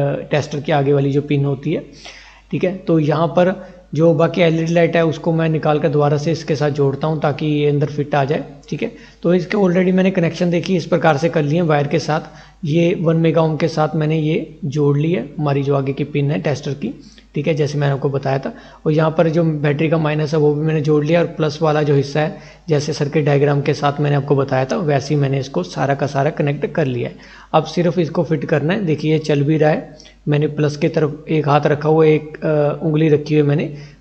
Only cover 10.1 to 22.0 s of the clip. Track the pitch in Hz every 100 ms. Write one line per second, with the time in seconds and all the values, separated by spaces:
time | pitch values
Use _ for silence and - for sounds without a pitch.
10.1 | 190 165 165 180 170 170 185 143 175 170
11.1 | 139 165 165 147 165 170 147 143 165 -
12.1 | 156 - - - - 151 165 170 185 160
13.1 | 165 165 160 160 151 165 - 156 160 151
14.1 | 160 151 175 311 - 147 147 143 143 156
15.1 | 180 - - 147 139 139 139 135 135 147
16.1 | 147 143 165 160 139 147 139 220 - -
17.1 | - - 160 147 151 143 143 143 139 143
18.1 | 135 135 139 233 - - - 160 151 160
19.1 | 160 165 160 160 151 147 147 160 160 151
20.1 | 151 151 160 147 147 156 156 143 151 147
21.1 | 170 165 - 156 143 160 147 147 143